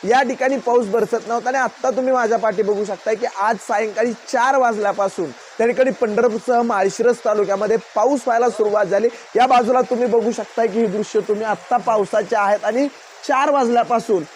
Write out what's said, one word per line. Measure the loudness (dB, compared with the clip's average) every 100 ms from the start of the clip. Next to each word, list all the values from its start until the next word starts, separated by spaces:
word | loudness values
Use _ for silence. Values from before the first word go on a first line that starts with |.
या | 2 2
ठिकाणी | 2 0 0 0
पाऊस | 2 0 2
बरसत | -2 0 -2 -2
नव्हता | -4 -2
आणि | -2
आत्ता | -2 -2 -2
तुम्ही | 0 0
माझ्या | 0 2 0
पाठी | 0 0
बघू | -2 -2
शकताय | -4 -6 -4
की | -4 -4 -2
आज | -2 -2 -2
सायंकाळी | -2 -2 -2 -2 -4 -4
चार | -2 2 2
वाजल्यापासून | 2 0 -2 -2 -4 -4 -8 -10 -20 -2
त्या | -2
ठिकाणी | 2 0
पंढरपूरसह | 0 -2 0 0 0 -2 0
माळशिरस | 0 0 0 0 0 0
तालुक्यामध्ये | 0 0 0 0 0 -2 -2
पाऊस | 0 0 0 0
व्हायला | 2 0
सुरुवात | 0 0 0 2
झाली. | 2 0 -2 -6 0
या | 4
बाजूला | 4 4 2 2
तुम्ही | 0 2
बघू | 2 0
शकताय | -4 -6 -2 0
की | 0
ही | 0
दृश्य | -2 -2 -4 -2
तुम्ही | -2
आत्ता | -2 -4 -2 -2
पावसाचे | 0 0 0 -2 -2 0
आहेत | 0 0
आणि | 0 -2 -2 -4 -20 -16 -2
चार | 0 2
वाजल्यापासून | 2 2 2 2 -2 0 -2 -2